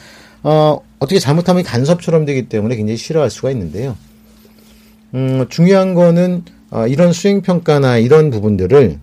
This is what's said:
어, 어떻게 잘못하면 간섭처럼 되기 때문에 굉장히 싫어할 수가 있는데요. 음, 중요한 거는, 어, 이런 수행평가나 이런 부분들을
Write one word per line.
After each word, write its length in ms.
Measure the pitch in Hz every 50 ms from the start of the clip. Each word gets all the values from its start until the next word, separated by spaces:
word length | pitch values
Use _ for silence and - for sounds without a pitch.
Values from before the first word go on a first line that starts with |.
| - - - - - - _ _ -
어, 360 | 147 156 156 151 151 147 - - _ _ -
어떻게 180 | 143 - 190 185
잘못하면 460 | - - 147 170 170 185 180 180 180
간섭처럼 600 | - - 117 135 147 180 175 - - 165 160 156
되기 240 | 143 143 131 113 -
때문에 280 | - 107 101 113 127
굉장히 200 | 110 104 107 113
싫어할 340 | 113 - - 160 160 143 110
수가 200 | - - - 131
있는데요. 460 | 135 117 87 80 73 98 127 139 107 - - - _ _ _ _ _ _ _ _ _ _ _ _ _ _ _ _ _ _ _ _ -
음, 320 | 127 131 131 131 131 127 -
중요한 460 | - - 170 185 196 190 190 190 180
거는, 500 | 170 175 170 165 170 180 180 180 170 - - - - _ _
어, 160 | - 110 113
이런 260 | 120 135 147 175 175
수행평가나 840 | 165 - - 202 202 196 190 - 180 165 175 160 151 143 139 127 123 117
이런 320 | 113 123 151 156 156 151
부분들을 680 | 120 107 98 107 104 92 92 87 131 143 131 92 73 69